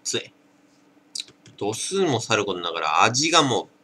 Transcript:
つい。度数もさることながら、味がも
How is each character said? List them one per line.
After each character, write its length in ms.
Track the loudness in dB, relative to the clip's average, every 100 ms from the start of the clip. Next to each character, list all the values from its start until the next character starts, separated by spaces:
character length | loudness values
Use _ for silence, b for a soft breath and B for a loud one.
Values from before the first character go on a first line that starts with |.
つ 140 | -6 -6
い。 160 | -8 _ _ _ _ _ _ _ _ -16 -16 -20 -20 -8
度 160 | -8
数 320 | -6 -6 0
も 160 | 0 0
さ 160 | 0 0
る 80 |
こ 80 | 0
と 80 | -2
な 120 | -4
が 80 | -4
ら、 220 | 0 4
味 260 | 4 2 2
が 120 | 2
も 280 | 4 0 -4 _